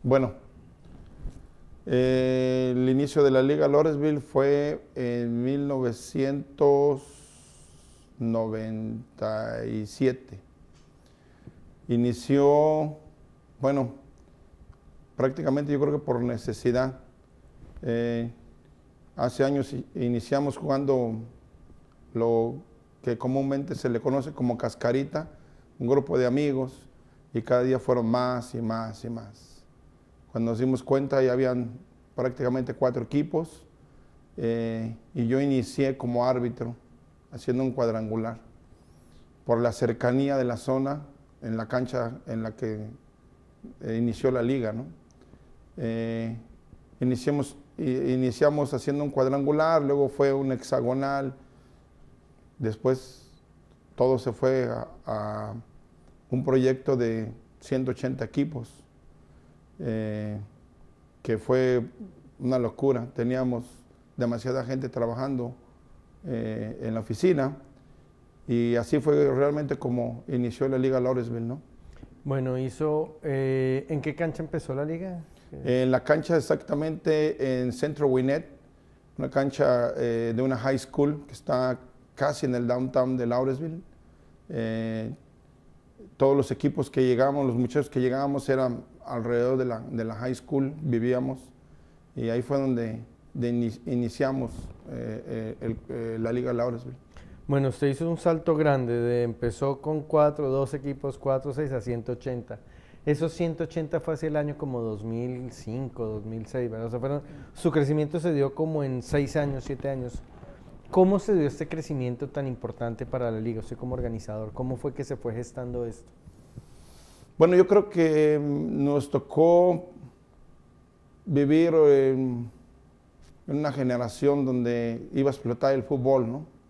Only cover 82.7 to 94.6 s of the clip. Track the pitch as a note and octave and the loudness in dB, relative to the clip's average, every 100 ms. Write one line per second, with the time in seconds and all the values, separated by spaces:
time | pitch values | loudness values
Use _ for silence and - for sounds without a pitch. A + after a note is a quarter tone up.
82.7 | B2 C3 C3 B2+ C3 A#2+ B2 C3 C3+ D#3+ | 0 0 2 2 0 0 0 0 -2 -6
83.7 | E3 - - - - - - - C#3+ A2+ | -10 -14 -20 -20 -20 -20 -20 -8 -4 -4
84.7 | A2+ A2+ A2 A2+ C#3 - - - - - | -4 -4 -6 -8 -10 -18 -20 -20 -20 -20
85.7 | - _ - - - C3+ C#3 C3 B2+ D3 | -20 _ -20 -20 2 4 4 2 0 0
86.7 | D3 C3 - B2+ A#2+ C3+ C#3+ C3+ A#2 A#2+ | 0 -2 2 4 6 4 2 0 0 0
87.7 | D3 C#3+ C3 B2+ C3 C#3 C#3 C#3 C3 B2+ | 0 0 0 0 0 -2 -2 0 2 2
88.7 | A#2+ - - - B2 A2+ A#2+ B2 C3 B2+ | -2 -10 -18 -8 -6 0 2 2 2 0
89.7 | A#2 A#2+ A#2+ A2+ G#2+ B2+ B2 - C#3 C3+ | -4 -6 -4 -4 -4 -6 -6 -2 -2 -2
90.7 | D3+ D3 A#2+ A#2+ B2+ C3 C3 - - - | -4 -2 0 2 0 -2 -8 -14 -20 -20
91.7 | - - - - D3 A2+ A#2 A#2+ C#3 C3+ | -20 -20 -20 -16 -6 -2 -2 0 0 0
92.7 | B2 A2+ A2+ A2+ - - C#3 A#2+ A#2+ A#2 | 0 -2 -6 -12 -20 -14 -4 -2 0 -2
93.7 | A2 - B2 A#2 - C3+ C3+ A#2+ - | -4 -4 -2 -2 0 -2 0 -6 -8